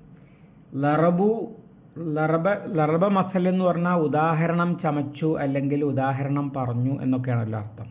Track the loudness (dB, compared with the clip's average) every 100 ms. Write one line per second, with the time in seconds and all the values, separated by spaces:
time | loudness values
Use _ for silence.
0 | -20 -20 -20 -20 -20 -20 -12 -2 0 4
1 | 4 4 2 0 -4 -12 -20 -20 -20 -10
2 | -6 -2 0 2 0 -2 -2 0 2 2
3 | 2 2 0 0 0 2 2 2 0 2
4 | 2 2 2 2 2 2 0 0 -2 -2
5 | -2 -2 -2 0 -2 0 0 0 0 0
6 | 0 -2 -2 -2 -2 -4 -2 0 0 0
7 | 0 0 0 -2 -2 -4 -8 -12 -14